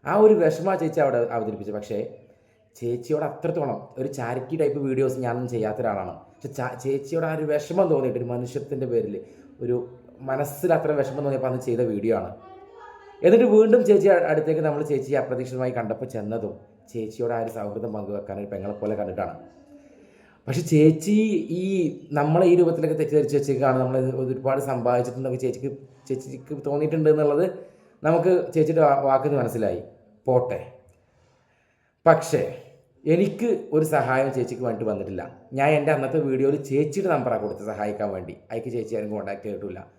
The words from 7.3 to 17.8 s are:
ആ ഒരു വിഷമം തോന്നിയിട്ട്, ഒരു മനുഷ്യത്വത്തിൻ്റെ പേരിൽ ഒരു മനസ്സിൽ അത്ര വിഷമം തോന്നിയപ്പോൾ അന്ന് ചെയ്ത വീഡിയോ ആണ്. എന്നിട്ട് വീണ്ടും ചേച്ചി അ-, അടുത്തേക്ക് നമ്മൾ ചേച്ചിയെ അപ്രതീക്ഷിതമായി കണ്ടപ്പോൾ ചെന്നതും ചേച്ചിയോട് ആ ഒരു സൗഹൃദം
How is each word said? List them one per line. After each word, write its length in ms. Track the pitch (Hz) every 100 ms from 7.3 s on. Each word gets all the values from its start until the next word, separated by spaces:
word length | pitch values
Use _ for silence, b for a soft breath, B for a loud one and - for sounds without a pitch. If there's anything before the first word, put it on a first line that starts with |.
ആ 20 | 156
ഒരു 80 | 151
വിഷമം 360 | 147 147 175 185
തോന്നിയിട്ട്, 280 | 147 131 117
ഒരു 80 | 120
മനുഷ്യത്വത്തിൻ്റെ 560 | 120 123 143 143 135 127
പേരിൽ 240 | 117 104 101 B B B B
ഒരു 120 | 117 123 120 - - - 135
മനസ്സിൽ 420 | 131 143 - 180 160
അത്ര 140 | 156 147
വിഷമം 200 | 135 135 143
തോന്നിയപ്പോൾ 260 | 135 127
അന്ന് 100 | 127 127
ചെയ്ത 140 | 117 120
വീഡിയോ 220 | 104 110 107
ആണ്. 100 | 87 - - - - - - - - - 175
എന്നിട്ട് 220 | 226 240 214
വീണ്ടും 260 | 220 233 202
ചേച്ചി 200 | 202 196 180
അ-, 100 | 165
അടുത്തേക്ക് 300 | 156 156 156 156
നമ്മൾ 140 | 147 147
ചേച്ചിയെ 260 | 139 123 139
അപ്രതീക്ഷിതമായി 520 | 123 127 123 127 127 120
കണ്ടപ്പോൾ 280 | 110 110 127
ചെന്നതും 400 | 113 104 113 104 - - _ _
ചേച്ചിയോട് 420 | 117 110 - 117 117
ആ 40 |
ഒരു 80 | 117 110
സൗഹൃദം 340 | 104 104